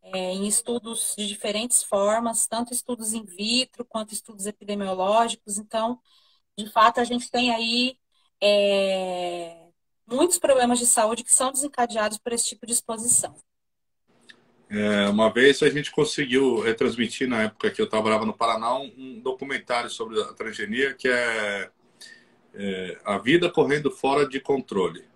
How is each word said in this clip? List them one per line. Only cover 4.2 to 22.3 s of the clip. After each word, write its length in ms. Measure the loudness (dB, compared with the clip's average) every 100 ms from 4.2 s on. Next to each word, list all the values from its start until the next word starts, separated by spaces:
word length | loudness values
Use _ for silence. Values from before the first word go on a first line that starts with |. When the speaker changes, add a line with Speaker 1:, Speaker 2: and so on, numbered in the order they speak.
| -14 -12 -10
Speaker 1:
epidemiológicos. 1080 | -10 -8 -6 -4 -2 2 4 2 -2 -8 -10
Então, 400 | -6 -2 -2 -4 _ _ _ _ _ -14
de 120 | -4
fato, 300 | 6 6 6
a 40 |
gente 260 | -2 -2 -4
tem 200 | 0 0
aí, 460 | 0 0 0 0 -4 _ _ _ _
é, 1160 | 4 4 4 2 2 0 -2 -4 -4 -6 -12 -16 -20 _ _ _ _
muitos 320 | 0 2 2
problemas 400 | 4 4 4 2
de 60 |
saúde 400 | 2 4 2 0
que 80 | 2
são 180 | 4 4
desencadeados 680 | -2 -4 0 -2 0 -2 -4
por 160 | -6
esse 120 | -4 -4
tipo 200 | -6 -4
de 80 |
exposição. 600 | -4 -4 -6 2 2 0 -10 _ _ _ _ _ _ _ _ _ -20 _ _ _
Speaker 2:
É, 400 | -2 0 2 2
uma 240 | 4 4
vez 300 | 6 6 6
a 80 | 2
gente 200 | 2 -4
conseguiu 720 | -2 -2 0 0 2 4 2
retransmitir, 680 | 0 2 0 0 -4 -2 -2
na 180 | 0
época 260 | -2 0 -4
que 100 | 0
eu 80 | -2
trabalhava 380 | 0 2 2 0
no 80 |
Paraná, 420 | -2 -2 0 -2 -4
um, 160 | -6 -14
um 220 | -16 -8
documentário 680 | -6 -6 -6 -6 -2 -4 -2
sobre 320 | -8 -4 -4
a 140 | -4
transgenia, 580 | -6 -10 -6 -6 -2 -2
que 160 | 0 0
é, 600 | 2 0 -2 -2 -4 -8 _ _ _ -20 -20 _